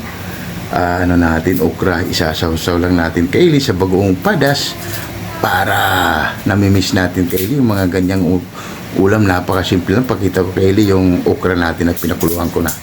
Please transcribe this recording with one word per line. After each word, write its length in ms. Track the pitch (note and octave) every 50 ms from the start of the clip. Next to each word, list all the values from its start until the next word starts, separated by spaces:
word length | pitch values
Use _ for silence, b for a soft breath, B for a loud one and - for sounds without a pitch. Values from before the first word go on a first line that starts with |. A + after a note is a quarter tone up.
| - - B B B B B B B B B - - -
ah, 320 | - - F2+ F2 F2 F2+
ano 160 | F2+ F2 F2 F2
natin, 400 | F2 E2+ E2 D#2+ E2 F2+ F#2 F#2
okra. 480 | F#2 E2 E2 - F2+ F#2 F2 E2 F2
Isasawsaw 720 | E2+ E2+ - F2 D#2 D#2 - F2+ E2 D#2+ D#2+ - F#2 F2 E2+
lang 160 | F2 F2+ F2+
natin, 320 | F2 E2 E2 E2 F2 E2+
Kaylee, 320 | F2 - A2 F3 F3 D3+ C#3
sa 160 | C#3 - G2
bagoong 400 | F2+ F#2+ F#2+ F#2+ F2+ G2+ G2 F#2+
padas 640 | F#2+ - G3+ G#3+ D#3 C3+ C#3 C#3 - - - - B B B B B B B B - - - - -
para 320 | - A2 F#2+ F#2 G2 G#2 G2 G2+ G2 F#2+ F#2+ F#2 F2+ E2+ E2 D#2 D2 - - - -
namimiss 480 | - G2+ G2+ G2+ G2 G2 G2 F#2 - -
natin, 320 | F#2+ F#2 F2 F2 F#2 F2+
Kaylee, 320 | F2 F#2 F#2 F#2+ G#2+ C#3+ D3
yung 80 | B2+
mga 240 | A2+ G#2 G2 F#2+ F2+
ganyang 320 | F2 F#2+ F#2 F2+ F#2+ F#2+
u-, 240 | F2+ D#2+ F#2 F2+ F2+ - B B B B B B B - -
ulam. 320 | - F#2 F#2+ G#2+ G#2+ G#2
Napakasimple 640 | F#2+ F2+ F2+ - - F#2+ F#2+ F2+ - G2 F2+ - -
lang. 140 | F#2+ A#2 C3
Pakita 400 | - A2 G2 G2 F#2 - F#2 F#2
ko, 80 | F#2 F#2
Kaylee, 400 | F#2+ F#2+ F#2+ G2 G#2+ G#2+ G2 G2
yung 320 | F#2 F#2 F#2 F2+ F2 -
okra 320 | F2+ F#2 - - F2+ F#2 F2
natin 320 | E2+ E2 E2 E2 E2+ E2+
at 80 | E2 -
pinakuluan 480 | - D#2+ E2 - F2+ E2 E2+ E2+ E2
ko 160 | D#2+ - E2+
na. 80 | E2+ D#2 - -